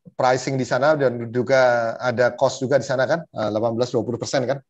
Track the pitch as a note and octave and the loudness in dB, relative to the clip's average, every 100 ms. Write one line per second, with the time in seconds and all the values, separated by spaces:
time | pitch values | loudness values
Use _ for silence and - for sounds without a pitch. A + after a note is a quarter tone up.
0 | - - B2+ C3 - C3+ - C3 C#3+ D#3 | -16 -2 0 2 0 -4 -2 0 2 2
1 | C3 A#2+ A#2 A#2+ A#2+ C3+ B2+ A#2+ A2+ A2+ | 2 -2 -4 -2 2 4 4 4 0 -4
2 | B2 A#2 B2 B2 C3+ - B2 C#3 - C3 | -2 0 0 2 0 0 0 0 0 -2
3 | B2+ E3 D#3+ A2+ A2 G#2+ A#2 A2+ B2 B2 | 0 -2 -4 -6 -2 0 -2 -2 -2 -2
4 | G#2 A#2 A#2+ C#3+ A#2+ C#3 - | -2 -4 -4 -2 -2 -4 -8